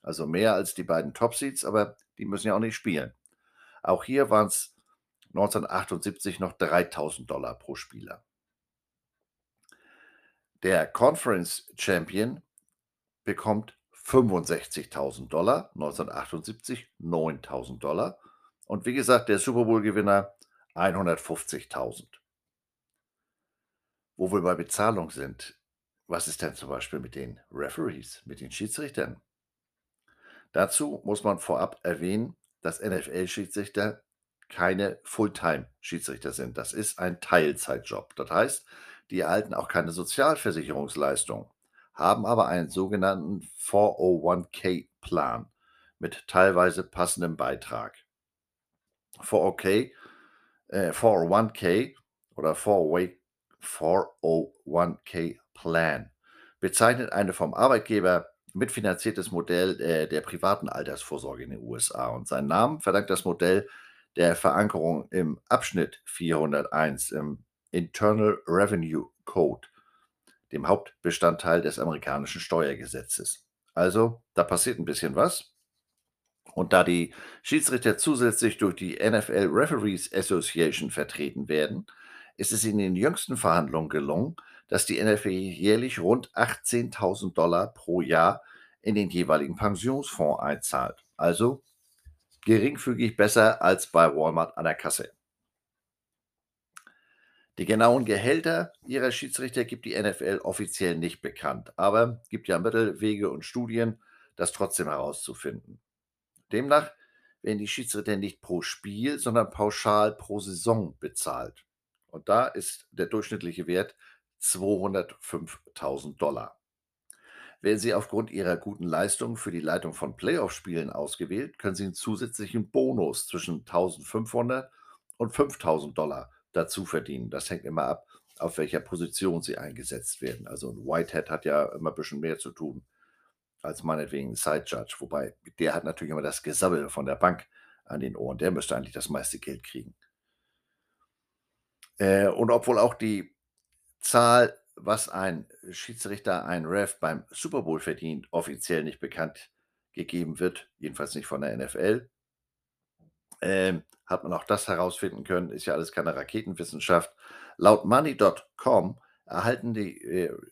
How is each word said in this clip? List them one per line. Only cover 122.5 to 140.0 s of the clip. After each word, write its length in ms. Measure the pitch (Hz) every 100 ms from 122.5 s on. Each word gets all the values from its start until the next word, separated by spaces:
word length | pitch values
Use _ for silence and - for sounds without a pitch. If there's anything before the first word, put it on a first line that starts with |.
| 117 98
Bonus 560 | 135 131 117 76 60 -
zwischen 380 | 87 87 78 -
tausendfünfhundert 1080 | 87 92 - - 113 113 123 120 131 131 _ - _ _ -
und 180 | 113 -
fünftausend 640 | 143 - 82 78 71 78
Dollar 340 | 76 67 - _ _
dazu 320 | 85 80 98 87
verdienen. 440 | 80 - 65 57
Das 200 | 69 -
hängt 140 | 80 71
immer 180 | 80
ab, 240 | 65 - _ _ _ -
auf 180 | 82 -
welcher 220 | 78 80
Position 640 | - 85 82 - 95 85
sie 160 | - -
eingesetzt 640 | 76 - - 60 - -
werden. 260 | 64 58 -
Also 240 | - 65
ein 140 | 55 65
Whitehead 440 | 82 82 80 78
hat 160 | 78 78
ja 200 | 73 71
immer 180 | - 80
ein 40 | 78
bisschen 260 | - 71
mehr 180 | 80 78
zu 120 | -
tun 360 | - 78 69 _ _ _ _ _ _ _ _
als 220 | 78 76
meinetwegen 480 | 82 78 71 71 67
ein 40 | 60
Side-Judge. 600 | 78 76 - 58 - -
Wobei, 360 | - 73 58 - - -
der 160 | 80 82
hat 80 |
natürlich 280 | 82 - 78
immer 100 | 78
das 200 | 73 -
Gesabbel 480 | 78 76 92 78 71
von 160 | - 67
der 120 | 71
Bank 280 | 90 85 - _ _ _
an 160 | - 71
den 160 | 65 -
Ohren. 220 | 64 64
Der 140 | 85
müsste 240 | 80 - 62
eigentlich 160 | 65
das 160 | 69 76
meiste 280 | 69 - -
Geld 260 | - 60
kriegen. 300 | - 65 60 _